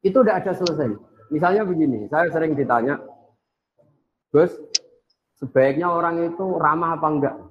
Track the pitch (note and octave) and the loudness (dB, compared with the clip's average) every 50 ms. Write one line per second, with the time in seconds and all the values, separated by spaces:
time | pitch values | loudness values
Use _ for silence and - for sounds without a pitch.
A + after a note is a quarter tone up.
0 | _ G3 F#3+ C4 B3 G#3 G3 F#3 - F#3+ F3+ - - - A#2+ D3+ D3 A#2 G2+ - | _ 2 4 4 4 4 2 0 -2 -4 -4 -2 -2 -2 0 0 -2 -4 -4 -6
1 | - _ _ _ - _ D3+ D3+ E3 F3 F#3+ G#3 A3 F#3 F3+ D#3+ D#3 C#3+ B2 G#2+ | -12 _ _ _ -12 _ -4 0 2 2 2 2 0 -2 0 0 0 0 0 -4
2 | G#2 G2+ D3 D#3 E3+ E3+ D3+ D#3+ D#3+ D#3+ D3 C#3+ C#3 A#2+ B2 A#2 A2+ C3+ D3 - | -6 -4 0 0 0 0 0 -2 -2 -2 0 -2 0 0 0 0 0 0 -4 -6
3 | - - - - _ _ _ _ _ _ _ _ _ _ _ _ _ _ _ _ | -8 -18 -20 -20 _ _ _ _ _ _ _ _ _ _ _ _ _ _ _ _
4 | _ _ _ _ _ _ - C#3+ F3 F3+ - - - - - - - - _ _ | _ _ _ _ _ _ 2 4 4 4 0 -10 -18 -8 -8 -8 -8 -8 _ _
5 | _ _ _ _ _ _ _ _ C#3+ B2+ - C3+ C3 C3+ C3+ D3+ F3 F3 E3+ E3+ | _ _ _ _ _ _ _ _ -14 -2 2 4 4 4 2 0 0 0 0 0
6 | E3 E3+ E3 E3+ E3+ - E3+ - F#3+ F#3+ F#3 E3 D#3 D3 D3+ E3 E3+ E3 E3 D#3 | 0 -2 -2 -2 -4 -4 -4 -6 -4 -4 -2 0 2 2 2 2 0 -2 -2 -2
7 | D#3+ D3+ D3+ D3 C#3 C#3 - - - - | -2 0 0 0 0 -2 -4 -6 -18 -20